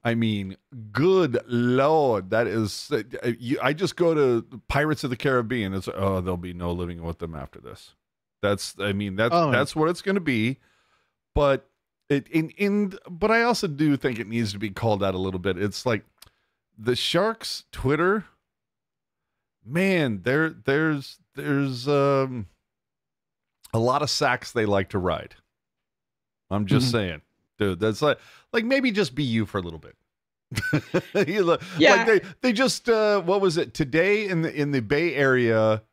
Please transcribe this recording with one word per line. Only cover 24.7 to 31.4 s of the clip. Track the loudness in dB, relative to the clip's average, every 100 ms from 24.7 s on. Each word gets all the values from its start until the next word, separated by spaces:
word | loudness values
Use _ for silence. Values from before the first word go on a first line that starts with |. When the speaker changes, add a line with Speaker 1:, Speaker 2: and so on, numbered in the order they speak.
| 2 0
Speaker 1:
to | -2
ride. | -2 -2 -6 -20 _ _ _ _ _ _ _ _ _ _ _
I'm | -4 2
just | 2 2
Speaker 3:
Mm-hmm. |
Speaker 1:
saying, | 0 -2 -6 _ _ _ _
dude, | -2 0
that's | -2 2
like, | 0 0 -6 -20 _
like, | -4 0
maybe | 2 2
just | 0 -2
be | -2
you | 0 0 0
for | -4
a |
little | -6 -12
bit. | -18 _ _ _ _ _ _ -8 -2 -4 -2 -6 -2
<laughs> | -2 0
You | 2